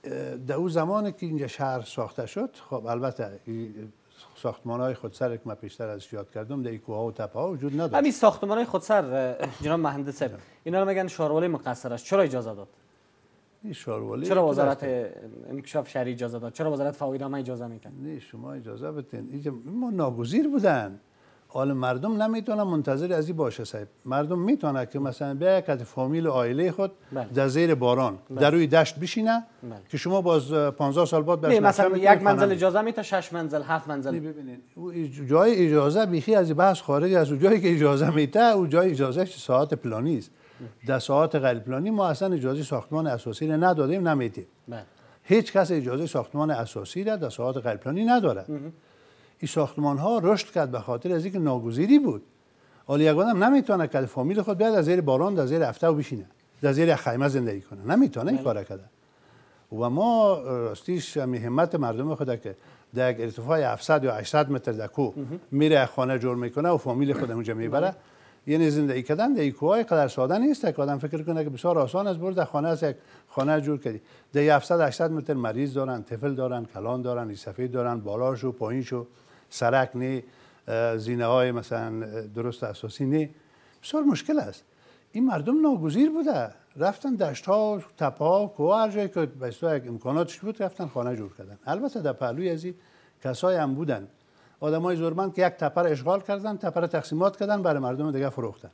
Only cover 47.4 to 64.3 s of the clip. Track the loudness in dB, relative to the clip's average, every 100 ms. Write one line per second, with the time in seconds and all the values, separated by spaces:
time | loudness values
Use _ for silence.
47.4 | -4 -2 -4 -4 -4 -2 4 4 4 -2
48.4 | -6 -10 -10 -16 _ _ _ _ _ _
49.4 | -4 0 -2 0 0 2 2 2 2 2
50.4 | 0 -2 -2 -4 -4 -4 -2 -2 -2 -2
51.4 | 0 0 -2 -2 6 6 6 -4 -10 _
52.4 | _ _ _ _ -2 4 4 4 2 4
53.4 | 6 6 4 0 2 0 -2 -2 0 0
54.4 | 0 2 4 4 4 2 4 2 2 2
55.4 | 0 2 0 2 2 2 -2 -8 -10 _
56.4 | _ _ 2 4 4 4 0 0 0 0
57.4 | -2 -4 -10 -12 0 4 4 2 -2 0
58.4 | 0 -4 -6 -14 -16 _ _ _ _ _
59.4 | _ _ _ -4 -2 2 2 6 4 4
60.4 | -2 -4 -4 -6 -6 -6 -4 -4 -4 -4
61.4 | -2 0 2 0 -2 -2 -4 -4 -4 -4
62.4 | -6 -14 -20 -20 _ 0 0 0 -6 -6
63.4 | 0 0 2 -2 2 2 2 -2 0